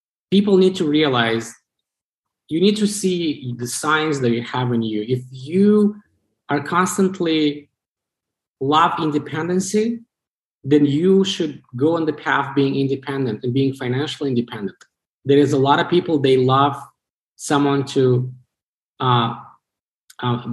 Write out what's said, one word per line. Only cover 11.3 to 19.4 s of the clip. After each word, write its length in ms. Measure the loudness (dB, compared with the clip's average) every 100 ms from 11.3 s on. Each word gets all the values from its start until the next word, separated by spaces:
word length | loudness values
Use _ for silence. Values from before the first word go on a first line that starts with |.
| -2 -6 -6 _
go 220 | -2 0 0
on 80 |
the 80 | -2
path 420 | -4 -2 -2 -2
being 220 | 0 0 0
independent 640 | -2 -4 -6 -4 -4 -4
and 100 | -4
being 180 | 0 0
financially 560 | -2 -4 -4 -4 -4 -4
independent. 480 | -2 -4 -6 -10 -12 -20 _ _ _
There 140 | 2 4
is 140 | 4
a 60 | 2
lot 200 | 2 2
of 100 | 2
people, 300 | 0 0 0
they 180 | 2 2
love 400 | 4 4 2 -2 -12 _ _ _ _ -14
someone 500 | -2 0 2 0 -2
to, 440 | 0 2 2 -2 -10 _ _ _ _ _ -6
uh, 360 | 0 0 0 -6